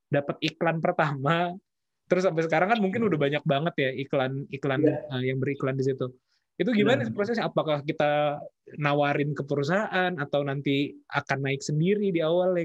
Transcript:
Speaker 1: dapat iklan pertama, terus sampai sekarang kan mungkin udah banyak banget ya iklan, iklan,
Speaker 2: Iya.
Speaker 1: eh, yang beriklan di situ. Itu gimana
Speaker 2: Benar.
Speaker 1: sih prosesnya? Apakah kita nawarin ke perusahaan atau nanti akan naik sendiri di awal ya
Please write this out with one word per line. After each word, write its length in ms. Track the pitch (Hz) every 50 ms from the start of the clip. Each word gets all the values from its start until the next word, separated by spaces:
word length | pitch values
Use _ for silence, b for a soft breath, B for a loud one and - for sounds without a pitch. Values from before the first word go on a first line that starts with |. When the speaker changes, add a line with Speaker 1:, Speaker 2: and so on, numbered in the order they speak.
| _ _
Speaker 1:
dapat 260 | - 143 143 - 165 - -
iklan 320 | 156 - - 175 165 165 165 156
pertama, 680 | 170 175 - 160 151 143 139 131 143 165 170 180 175 180 202 - _ _ _ _ _ _ _ _ _
terus 140 | 185 180 185 190
sampai 140 | 165 160 165 160
sekarang 220 | 160 160 175 190 233
kan 60 | 226 202
mungkin 180 | 190 190 226 233 214
udah 100 | 170 147
banyak 240 | 143 139 143 147 -
banget 280 | 151 139 139 156 175 - -
ya 120 | 139 131 131 127
iklan, 480 | 135 - - 143 127 131 135 135 143 - -
iklan, 280 | 135 - 143 135 135 151
Speaker 2:
Iya. 100 | 147 139 143 - - 131 127
Speaker 1:
eh, 60 | 127 127 135
yang 60 | 131
beriklan 340 | 135 143 139 139 - 135 131 135
di 60 | 131 135
situ. 240 | 131 131 131 127 - _ _ _ _ _ _ _ _ -
Itu 160 | 175 202 247
gimana 280 | 208 208 208 254 277
Speaker 2:
Benar. 60 | 254 220
Speaker 1:
sih 40 | 220 202
prosesnya? 280 | 202 214 240 220 175 165
Apakah 320 | - 160 147 156 151 143 139
kita 560 | 147 156 - 151 147 147 147 147 147 147 151 - - - _ _ - - -
nawarin 520 | 147 143 143 147 143 143 143 143 143 147 147 -
ke 60 | 143
perusahaan 680 | 139 143 143 143 139 175 202 220 185 165 185 185 180 180 139
atau 240 | 143 143 - 143 143
nanti 480 | 143 139 139 139 147 139 139 143 139 - - - -
akan 300 | - 143 - - 139 135 139 135
naik 120 | 135 135 -
sendiri 440 | - 147 151 160 180 208 208 214 196 185
di 80 | 165
awal 320 | 160 156 170 180 180 185 185 175
ya 60 | 170